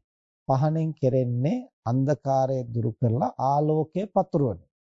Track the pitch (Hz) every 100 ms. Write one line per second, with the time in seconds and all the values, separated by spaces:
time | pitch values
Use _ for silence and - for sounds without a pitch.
0 | _ _ _ _ - 131 156 160 160 151
1 | 131 131 123 120 139 247 247 _ 110 131
2 | 135 147 139 135 131 131 123 117 117 110
3 | 120 117 240 - 131 143 151 156 151 180
4 | 208 196 185 165 135 90 - _